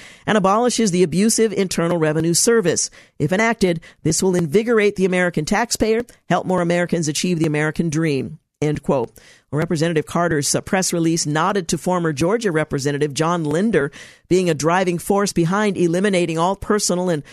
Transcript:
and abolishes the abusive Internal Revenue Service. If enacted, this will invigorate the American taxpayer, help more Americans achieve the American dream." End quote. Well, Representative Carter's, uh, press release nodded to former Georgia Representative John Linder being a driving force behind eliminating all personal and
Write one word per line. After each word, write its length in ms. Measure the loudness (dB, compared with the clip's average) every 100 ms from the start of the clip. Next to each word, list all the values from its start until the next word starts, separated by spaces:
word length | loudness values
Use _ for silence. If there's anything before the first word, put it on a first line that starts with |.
| -16 -10 0
and 100 | 2
abolishes 540 | 4 2 2 2 2
the 140 | 2
abusive 480 | 2 2 2 2 0
Internal 460 | 0 -2 0 0 2
Revenue 360 | 0 0 0
Service. 560 | 2 2 2 2 0 -4 -10 -14 -4
If 140 | -2
enacted, 480 | 2 0 2 0 0 -6 _
this 200 | -4 0
will 120 | 0
invigorate 640 | 0 2 0 2 2 2 2
the 100 | 0
American 400 | 2 0 -2 -2
taxpayer, 580 | -2 -2 -2 0 0 -4 -8 -2
help 180 | -2 0
more 140 | 0
Americans 480 | 0 0 0 -2 -2
achieve 300 | -2 -2 0
the 80 | 0
American 420 | 0 -2 -2 -2
dream." 520 | 0 0 -2 -4 -12 _ -4
End 220 | -4 -2
quote. 300 | -2 -2 -2 -10 -20 -20 -8
Well, 80 | -4
Representative 460 | -2 0 0 0 -2
Carter's, 460 | -2 0 0 0
uh, 80 | -2
press 320 | -2 -2 0
release 340 | 0 0 0 -2
nodded 420 | 0 0 -2 -2
to 100 | -4
former 340 | -2 -2 -2
Georgia 380 | 0 0 0 0
Representative 640 | -2 -2 -2 -2 -2 -2
John 300 | 0 0 0
Linder 480 | 0 0 0 0 -2 -8 -20 -12 0
being 220 | 0 2
a 40 |
driving 440 | 0 0 0 0 -2
force 340 | 0 0 0
behind 440 | 0 0 0 0 0
eliminating 640 | 0 2 0 0 0 0
all 180 | -2 -2
personal 520 | -2 -2 0 -2 -2
and 140 | -4 -6